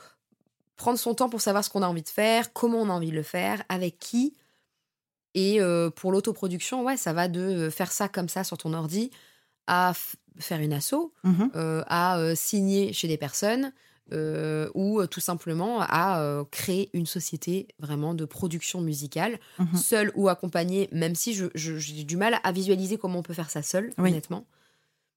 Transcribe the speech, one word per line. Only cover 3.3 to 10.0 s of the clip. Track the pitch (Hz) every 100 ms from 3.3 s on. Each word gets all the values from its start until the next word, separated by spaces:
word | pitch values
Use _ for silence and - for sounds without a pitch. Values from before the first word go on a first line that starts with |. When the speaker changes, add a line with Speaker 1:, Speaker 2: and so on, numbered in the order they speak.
| 180 190 208 -
Speaker 1:
avec | 185 180 -
qui. | - 233 277 - _ _ _ _ _ _ _ _ _ 190
Et, | 190 214
euh, | 185 170 170
pour | - 185
l'autoproduction, | 190 214 190 190 175 - 254
ouais, | 247 269
ça | 175
va | 165 180
de, | 170
euh, | 190 180 160
faire | - 180
ça | - 202
comme | 196 175
ça | 185
sur | 190 170
ton | 160
ordi, | 160 160 185 240 - - _ _ _ -
à | 180 180
f-, | 175